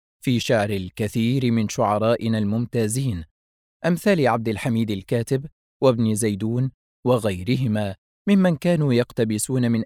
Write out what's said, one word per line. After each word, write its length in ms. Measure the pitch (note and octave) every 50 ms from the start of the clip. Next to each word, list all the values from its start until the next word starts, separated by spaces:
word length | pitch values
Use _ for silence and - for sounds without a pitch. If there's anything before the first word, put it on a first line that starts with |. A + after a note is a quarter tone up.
| _ _ _ _ -
في 160 | - B2+ A#2
شعر 300 | - - B2+ A2 G2+ G#2
الكثير 840 | G#2+ G2 F#2 F2+ - - A2+ G#2 - A#2+ A2+ A#2 B2+ C#3 B2+ B2
من 180 | A#2 A2+ A2 G#2
شعرائنا 680 | - - A#2+ G2+ G#2 G#2+ G#2+ A2 A#2+ - - A#2 A2+ A2
الممتازين، 840 | G#2+ G2+ G#2 A2+ A#2+ A#2 - A#2+ A2+ G#2+ A2 C3 C#3 C3 G#2 E2+ D#2+ - _ _ _ _ _ _ _ _ _ _ -
أمثال 420 | E3 F3+ E3 - G#3+ G3+ E3+ C#3 A#2+
عبد 220 | A2+ A#2+ A2 A2+
الحميد 420 | A2 G2 - C#3 A#2 A2+ A2+ G#2
الكاتب 540 | G#2+ F#2+ F#2+ - - A#2 A#2 - C#3 C3+ C#3 D#3 - _ _ _ _ - -
وابن 320 | C3 B2 A2+ A#2 A2 A2
زيدون 560 | G2+ A2+ A2 G#2 F#2+ G#2+ A2 A#2 B2 C3 C3 - _ _ _ _ _ -
وغيرهما 920 | B2 B2+ A#2+ G#2+ A2 G2 F2+ F2+ G2 B2 C3+ C3 A#2 G#2+ G#2+ G#2+ G2 F#2+ - _ _ _ _ - -
ممن 260 | G3+ G3 F#3 F#3 E3+
كانوا 380 | C#3 - F3+ F3 E3+ D3+ C#3+ B2
يقتبسون 760 | A#2 A#2+ - - - A#2+ A2 A2 G#2 - - B2+ C3 B2 A#2
من 120 | A#2 A2+ A2